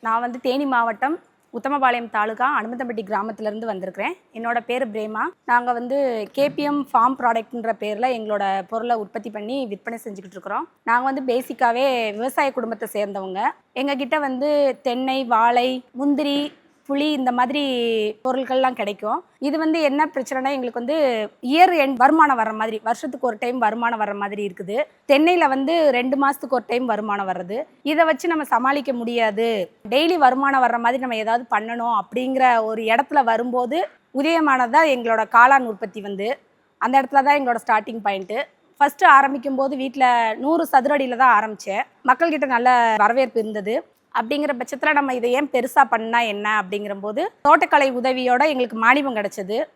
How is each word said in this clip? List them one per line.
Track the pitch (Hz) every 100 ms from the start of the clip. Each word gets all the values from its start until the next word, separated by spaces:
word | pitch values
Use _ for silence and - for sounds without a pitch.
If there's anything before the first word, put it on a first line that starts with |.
நான் | 226 226
வந்து | 240 247
தேனி | 254 254
மாவட்டம் | 285 254 233 220 262 339 _ _ _
உத்தமபாளையம் | 233 269 285 262 240 233
தாலுகா | 220 208 220 247
அனுமந்தம்பட்டி | 285 220 240 254 214
கிராமத்திலிருந்து | 190 214 220 214 214 214 226
வந்திருக்கிறேன். | 190 185 185 226 370 _
என்னோட | 226 233 240
பேரு | 233 240 254
பிரேமா. | 214 214 220 277 -
நாங்க | - 240 247
வந்து | 240 240 277 277 226 202
கே | - 285
பி | -
எம் | 294 294 269
ஃபார்ம் | 247 233 262
ப்ராடக்ட்ன்ற | 247 226 220 240 226 214
பேர்ல | 208 208 254
எங்களோட | 240 214 208 196 196 185
பொருளை | 226 240 233
உற்பத்தி | 208 233 214
பண்ணி | 214 208 269 247
விற்பனை | 196 - 226
செஞ்சுக்கிட்டு | 233 196 190 185
இருக்கிறோம். | 190 214 320 _
நாங்க | - 240
வந்து | 262 269 262
பேசிக்காவே | 240 254 247 247 240 277 254 220
விவசாய | 208 247 262 285
குடும்பத்தை | 262 226 220 220
சேர்ந்தவங்க. | 208 202 196 190 185 240 - _
எங்க | - 277
கிட்ட | 277 262 311
வந்து | 285 254 285 294 285 262
தென்னை, | - 240 262 262
வாழை, | 254 233 233 240 247 254 -
முந்திரி, | 247 285 285 294 285 294 - _ _ _
புளி | 277 302
இந்த | 294 254
மாதிரி | 247 247 285 277 254 233 226 214 214
பொருட்கள்லாம் | 254 262 254 262 262 247
கிடைக்கும். | 202 202 208 269 - _
இது | 285 302
வந்து | 320 320
என்ன | 294 277 311
பிரச்சனைனா, | 302 247 262 262
எங்களுக்கு | 285 247 240
வந்து | 240 320 285 226 214 _
இயர் | 247 294 370 349
எண்ட் | 269
வருமானம் | 254 254 320 302 254
வர்ற | 220
மாதிரி, | 214 226 220
வருஷத்துக்கு | 220 233 311 254 254
ஒரு | 214
டைம் | 240 254
வருமானம் | 226 220 233 233
வர்ற | 208
மாதிரி | 202 202 202
இருக்குது. | 202 180 190 214 - _ _
தென்னையில | 277 320 359 302
வந்து | 269 269 339 311
ரெண்டு | 247 254 269
மாசத்துக்கு | 277 277 269 262
ஒரு | -
டைம் | 240 254
வருமானம் | 208 214 202 190
வர்றது. | 180 180 220 311 _
இதை | 277 311
வச்சு | 330 294 349
நம்ம | 320
சமாளிக்க | 277 233 254 285 277
முடியாது, | 247 233 240 226 202 233 220 175 _ 214
டெய்லி | 247 330 349
வருமானம் | 269 254 277 269
வர்ற | 247 233
மாதிரி | 233 254
நம்ம | 254 226
ஏதாவது | 214 233 240
பண்ணணும் | 220 220 233 233 226
அப்படிங்கிற | 190 226 254 262 254 233
ஒரு | 220 220
இடத்துல | 220 233 - 294
வரும்போது | 233 226 247 247 247 302 392 _ _
உதயமானது | 262 285 330 311 262 247
தான் | 269 320
எங்களோட | 254 233 226 214
காளான் | 233 247 277 247
உற்பத்தி. | 208 220 214
வந்து | 202 196 202 277 _ _ _ _
அந்த | - 269
இடத்துல | 262 277
தான் | 269 285
எங்களோட | 262 226
ஸ்டார்டிங் | 220 220 214 214
பாயிண்ட்டு. | 208 196 185 220 294 _ _ _
ஃபஸ்ட்டு | 285 - 359
ஆரம்பிக்கும் | 277 277 269 262 262
போது | 269 269
வீட்ல | 269 269 254 240 226
நூறு | 220 262 330 339
சதுர | 277 240 285
அடியில | 262 233
தான் | 262 214
ஆரம்பிச்சேன். | 220 208 - 196 - _
மக்கள்கிட்ட | 262 254 339 302 269
நல்ல | 247 247 247 233 220
வரவேற்பு | 208 233 262 226
இருந்தது. | 214 214 196 247 - _ _
அப்படிங்கிற | 240 226 294 294
பட்சத்துல | 254 247 269 302
நம்ம | 294 277
இதை | 254 233
ஏன் | 247 285
பெருசா | 262 254 - 277
பண்ணா | 226 226 233
என்ன | 233 208 208
அப்படிங்கிறபோது, | 214 190 202 202 196 202 214 370 _
தோட்டக்கலை | 285 311 339 302 277
உதவியோட | 247 247 254 247 247 311
எங்களுக்கு | 262 247 226
மானியம் | 226 269 277 226
கிடைச்சது. | 202 - 190 220 302